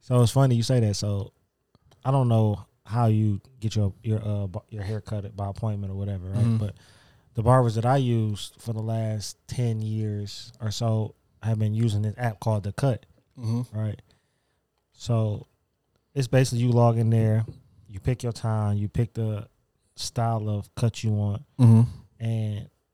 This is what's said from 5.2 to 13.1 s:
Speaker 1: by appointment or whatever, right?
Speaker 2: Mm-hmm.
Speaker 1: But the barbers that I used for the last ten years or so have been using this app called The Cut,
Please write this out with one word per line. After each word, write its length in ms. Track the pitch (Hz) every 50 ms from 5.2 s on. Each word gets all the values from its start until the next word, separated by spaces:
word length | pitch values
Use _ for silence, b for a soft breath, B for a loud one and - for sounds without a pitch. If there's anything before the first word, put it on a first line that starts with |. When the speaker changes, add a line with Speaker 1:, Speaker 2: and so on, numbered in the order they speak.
| 98 101 107
Speaker 1:
by 120 | 98 101 98
appointment 420 | 98 - - 110 107 101 101 98 95
or 40 |
whatever, 300 | 95 98 98 101 95 90 92
right? 80 | 95 117
Speaker 2:
Mm-hmm. 180 | 117 117 113
Speaker 1:
But 180 | 110 110 101 - b b b b b b b b b b b b
the 80 | - 110
barbers 320 | 113 127 131 127 117 107
that 100 | 113 110
I 100 | 120 131
used 600 | 143 135 123 120 113 110 107 107 98 - - _ _
for 120 | - - 113
the 100 | 110 110
last 540 | 113 113 113 113 110 107 107 98 - - _ _ -
ten 320 | - - 123 117 113 110
years 720 | 110 110 107 110 107 107 104 104 101 98 - - - - - -
or 100 | - 110
so 440 | 101 - 120 117 110 110 110 - - _ _ _ _ _ -
have 160 | 110 113 107
been 160 | 107 107 107
using 280 | 110 117 117 104 104 107
this 120 | 107 101
app 240 | - 123 120 107 _
called 220 | - 117 110 104 92
The 80 | 104 98
Cut, 320 | - - 139 117 104 - _